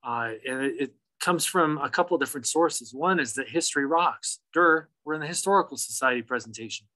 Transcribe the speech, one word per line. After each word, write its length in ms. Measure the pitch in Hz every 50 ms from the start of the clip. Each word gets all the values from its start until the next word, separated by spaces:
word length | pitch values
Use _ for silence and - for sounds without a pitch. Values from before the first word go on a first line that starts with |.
| _
Uh, 280 | 127 117 117 117 113 110 110 110
and 140 | 131 127 131
it, 140 | 135 139 131 -
it 140 | 143 123 - _ _ _ _ _
comes 260 | - - 180 170 156
from 320 | - - 190 170 156 151 151
a 100 | 139 139
couple 260 | - - 175 175 175
of 60 | 156
different 260 | 135 123 - 143 120
sources. 460 | - - 156 170 165 - - 120 110 120
One 260 | 131 151 180 190 175
is 140 | 143 117 -
that 160 | - 135 113
history 360 | 113 160 160 - - 147 139
rocks. 540 | 139 156 165 175 - - - - - - - _ _ _
Durr, 340 | 156 175 170 160 160 156 _ _ _ _
we're 120 | 147 151
in 60 | 156
the 60 | 151
Historical 500 | 147 175 175 - 185 196 196 165 147 147
Society 440 | 123 - - - - - 131 127 123
presentation. 680 | 117 117 127 120 110 117 110 - 113 110 - - _ _ _